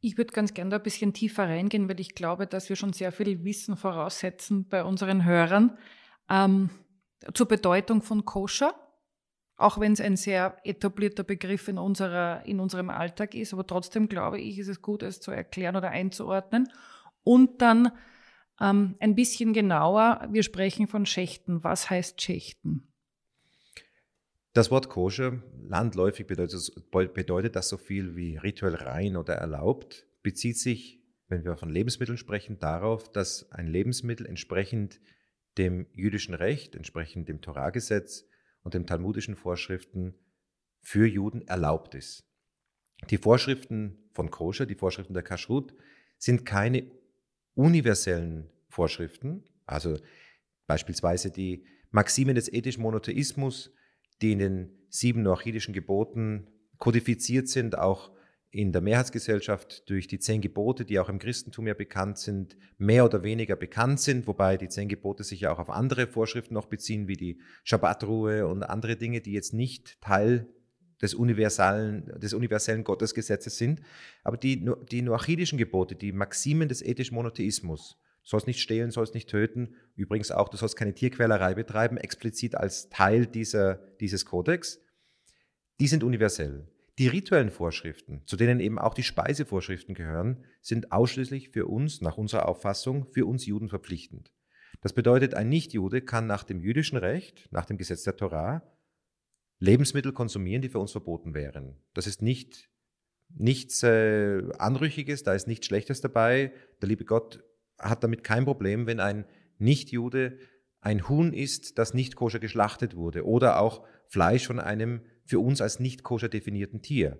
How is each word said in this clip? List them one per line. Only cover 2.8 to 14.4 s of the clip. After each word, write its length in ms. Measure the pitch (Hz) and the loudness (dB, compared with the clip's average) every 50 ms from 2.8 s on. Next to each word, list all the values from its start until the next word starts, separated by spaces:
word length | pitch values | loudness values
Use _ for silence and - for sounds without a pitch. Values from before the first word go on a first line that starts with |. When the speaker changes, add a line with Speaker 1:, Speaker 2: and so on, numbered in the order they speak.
| - 196 185 | -4 -4 -4
Speaker 1:
sehr 180 | - 190 185 | -4 -6 -6
viel 320 | 175 - 214 196 196 175 165 | -4 -2 -2 -2 -2 -2 -4
Wissen 320 | 196 208 208 - - 208 | -6 -6 -6 -6 -6 -6
voraussetzen 920 | - - 196 175 165 151 185 - - - 185 180 - - - 208 196 190 190 | -4 -4 -4 -2 -2 -4 -4 -6 -6 -6 -6 -6 -8 -4 -2 -2 -2 0 0
bei 140 | - 190 170 | -2 -2 0
unseren 420 | 180 190 185 202 190 190 190 175 | 0 -2 -2 0 2 2 4 6
Hörern, 520 | 170 175 170 170 165 185 202 220 240 240 - - - - - - _ _ _ _ _ | 6 6 6 6 6 6 6 6 6 4 0 -20 -20 -20 -20 -20 _ _ _ _ _
ähm, 400 | 190 190 196 190 190 196 190 180 - - - _ _ _ _ _ _ _ - - 196 | 4 4 6 6 6 4 4 0 -2 -8 -20 _ _ _ _ _ _ _ -18 -10 0
zur 160 | - 240 233 | 0 2 4
Bedeutung 520 | 226 208 - 185 175 190 202 - 226 214 | 4 2 4 4 4 4 2 2 2 2
von 220 | 208 - 220 208 202 | 2 2 -2 -2 -2
Koscher, 500 | - - 202 196 202 - - 277 302 - - - _ _ _ _ _ _ _ _ _ _ _ _ _ _ _ | -2 -4 -4 -4 -4 -2 0 0 0 0 -2 -16 _ _ _ _ _ _ _ _ _ _ _ _ _ _ _
auch 200 | - 208 - 208 | 4 4 4 4
wenn's 220 | 214 214 214 208 | 2 2 2 2
ein 160 | - 208 190 | 2 0 0
sehr 400 | 190 - 208 196 185 180 190 185 - _ | 0 0 0 0 2 0 0 -2 -6 _
etablierter 600 | - 196 - - 202 190 - 208 208 202 - 190 | -8 -6 -2 -2 -4 -2 0 -2 -2 -2 -4 -6
Begriff 440 | - 196 175 - 185 196 190 - - | -6 -6 -6 -4 -4 -4 -4 -4 -6
in 100 | 196 185 | -6 -4
unserer, 680 | 175 196 196 - 196 185 175 180 175 170 170 - - | -2 -2 0 0 -2 -2 0 0 0 -2 -2 -6 -6
in 160 | - 202 190 | -4 -4 -2
unserem 280 | 185 190 185 185 180 185 | -2 -2 -2 -4 -6 -4
Alltag 460 | - - 165 175 170 - 208 208 - | -4 -4 -4 -6 -4 -6 -6 -6 -4
ist. 160 | - 220 208 | -8 -8 -8
Aber 160 | - 185 190 - | -6 -8 -6 -4
trotzdem 400 | 185 180 175 - - 226 214 214 | -4 -4 -4 -2 0 0 0 0
glaube 320 | 208 175 - - - | 0 -2 -2 -2 -4
ich, 180 | 202 | -4